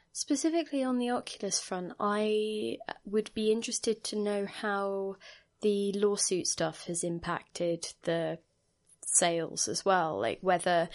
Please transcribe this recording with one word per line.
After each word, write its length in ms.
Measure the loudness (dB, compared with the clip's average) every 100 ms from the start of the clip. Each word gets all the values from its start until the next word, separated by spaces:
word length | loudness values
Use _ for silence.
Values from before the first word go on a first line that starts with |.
| _
Specifically 680 | -10 -2 0 2 0 -2 -2
on 160 | 0 0
the 120 | 0
Oculus 500 | -2 -4 -8 -4 -4
front, 320 | -4 -6 -6 -4
I 800 | -2 0 0 0 0 -2 -4 -6 -8 -12
would 260 | -2 -2 -2
be 160 | 0 2
interested 500 | 2 0 -2 -2 -2
to 120 | -4 -2
know 300 | 0 -2 -4
how 680 | -4 -2 -2 -2 -2 -4 -8 -16 -20 _ -2
the 300 | 2 2 2
lawsuit 540 | 2 2 4 0 0 0
stuff 380 | 0 -2 -2
has 180 | -6 -4
impacted 840 | -2 -2 -2 -4 -6 -2 0 0 -4 -6
the 360 | -2 0 0 -4 _ _ _ _ _ _
sales 640 | 2 4 4 2 -2 -2 -2
as 160 | 0
well, 360 | 4 4 4 0
like, 180 | -2 0
whether 460 | 2 4 4 2 2